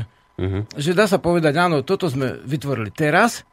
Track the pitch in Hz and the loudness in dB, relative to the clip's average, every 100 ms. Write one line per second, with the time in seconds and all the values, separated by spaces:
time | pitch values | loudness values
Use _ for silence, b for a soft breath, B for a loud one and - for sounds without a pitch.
0 | 117 _ _ - 92 95 107 - 147 180 | -6 _ _ -6 -4 -4 -6 -4 0 2
1 | 208 185 165 175 156 143 180 156 131 190 | 4 2 2 2 2 2 2 0 0 -2
2 | 175 131 131 73 113 143 139 123 107 - | -2 -2 -4 -4 -6 -6 -4 -4 -4 -2
3 | 151 160 226 - - | 2 4 2 0 -12